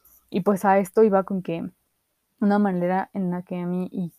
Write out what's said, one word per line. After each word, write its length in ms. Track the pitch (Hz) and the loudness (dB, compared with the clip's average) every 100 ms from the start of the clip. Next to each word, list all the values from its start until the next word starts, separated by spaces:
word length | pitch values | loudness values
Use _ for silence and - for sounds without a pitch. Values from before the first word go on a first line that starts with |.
| _ _ _ | _ _ _
Y 100 | 208 | -2
pues 240 | 202 190 | 0 2
a 140 | 202 196 | 4 2
esto 240 | 190 220 | 2 2
iba 220 | 220 196 | 4 4
con 180 | 185 190 | 0 -6
que 280 | 180 165 185 _ _ _ _ _ _ - | -4 -6 -8 _ _ _ _ _ _ -2
una 180 | 202 208 | 0 2
manera 520 | 202 180 175 190 - | 2 0 0 -2 -4
en 160 | 202 180 | -4 -4
la 120 | 180 | -4
que 180 | 180 180 | -8 -8
a 60 | 175 | -4
mí, 220 | 180 185 | -4 -6
y 200 | - 170 | -6 -8